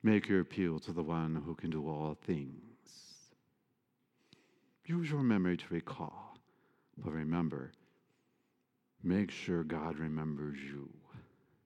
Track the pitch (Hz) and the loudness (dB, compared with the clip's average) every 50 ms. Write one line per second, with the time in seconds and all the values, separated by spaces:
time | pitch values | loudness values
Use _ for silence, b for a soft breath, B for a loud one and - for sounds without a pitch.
0 | - 110 107 104 - - 101 92 87 - - - 95 85 80 78 - - 87 82 | 6 8 6 6 6 6 4 4 4 2 0 0 2 2 2 -2 -4 -4 -2 -2
1 | 80 76 82 82 80 80 80 80 73 80 82 - - 80 80 78 73 78 78 76 | 0 0 0 0 0 0 0 -2 -2 -4 -6 -4 -4 -4 -2 -2 -2 -2 -2 -2
2 | 78 78 76 - - - 92 76 69 65 - - - - - _ _ - - - | -2 -4 -4 -6 -2 -2 -2 -2 -2 -6 -10 -14 -18 -20 -20 _ _ -20 -20 -20
3 | - - - - - _ _ _ _ _ _ _ _ _ _ _ _ _ _ _ | -20 -20 -20 -20 -20 _ _ _ _ _ _ _ _ _ _ _ _ _ _ _
4 | _ _ b b b b b b b b b b b b b b b - 165 175 | _ _ b b b b b b b b b b b b b b b -2 -2 0
5 | 170 151 151 147 135 123 110 101 92 90 87 82 - - 87 85 - - - - | 0 0 2 4 6 6 6 6 6 4 2 2 0 -2 -4 -4 -2 -4 -8 -8
6 | 82 - - - - - - - _ b b b b b b b b b b - | -8 -8 -8 -12 -16 -16 -18 -20 _ b b b b b b b b b b -8
7 | - 82 78 80 78 76 82 87 85 78 73 69 65 - - b b b b b | -6 -4 -4 -2 -2 0 2 2 2 0 0 -4 -8 -10 -14 b b b b b
8 | b b b b b b b b b b b b _ _ _ _ _ _ _ _ | b b b b b b b b b b b b _ _ _ _ _ _ _ _
9 | - 87 92 98 104 90 - - - - 90 85 80 - 76 78 78 82 80 76 | 0 2 2 2 2 0 -4 -8 -4 -2 0 0 0 0 -2 -2 -2 -4 -4 -4
10 | 82 78 76 78 78 78 76 71 76 73 71 69 67 69 71 71 69 67 - - | -4 -4 -2 -2 -2 -2 -4 -4 -4 -6 -6 -8 -10 -10 -10 -10 -12 -12 -16 -20
11 | - B B 62 57 B B B B B B B B | -20 B B -20 -20 B B B B B B B B